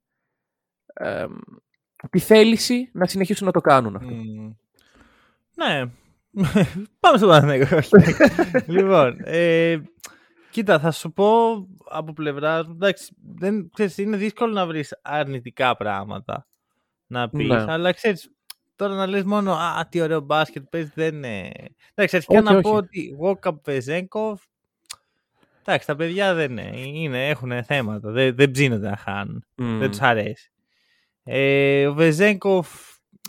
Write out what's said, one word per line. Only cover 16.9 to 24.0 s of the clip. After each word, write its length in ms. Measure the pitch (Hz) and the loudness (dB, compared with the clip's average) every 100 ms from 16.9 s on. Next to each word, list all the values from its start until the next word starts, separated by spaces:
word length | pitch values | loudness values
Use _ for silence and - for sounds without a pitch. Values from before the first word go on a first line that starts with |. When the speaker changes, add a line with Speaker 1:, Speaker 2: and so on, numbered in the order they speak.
| _ - | _ -10
Speaker 2:
να 220 | 123 120 | -6 -4
πεις, 180 | 147 139 | -2 0
Speaker 1:
Ναι. 180 | 120 107 | 0 0
Speaker 2:
αλλά 240 | 160 180 | -2 -2
ξέρεις, 400 | 180 226 180 - _ - - _ - | 0 -2 -4 -8 _ -20 -20 _ -6
τώρα 200 | 202 196 | -6 -4
να 120 | 190 | -4
λες 160 | 196 | -2
μόνο, 280 | 190 208 196 | -2 0 0
«Α, 340 | 160 170 160 160 | -2 -2 -4 -4
τι 120 | 170 | -2
ωραίο 200 | 160 160 | -2 -2
μπάσκετ 420 | 143 151 156 147 139 | 0 0 0 -6 -10
παίζει», 220 | 170 151 156 | -8 -8 -4
δεν 200 | 160 151 | -4 -4
είναι... 360 | 127 101 87 - - _ _ | -8 -8 -10 -14 -20 _ _
Εντάξει, 220 | - 196 180 | -2 0 0
αρχικά 240 | - 202 | 4 4
Speaker 1:
Όχι, 140 | 214 | 6
Speaker 2:
να 80 | 196 | 4
πω 80 | 202 | 4
Speaker 1:
όχι. 80 | 214 | 0
Speaker 2:
ότι 400 | 185 190 - 139 | -2 -8 -12 -4
Walkup 340 | 180 196 180 151 147 | -4 -2 -4 -6 -6
Vezenkov, 680 | 139 123 170 | -6 -4 -6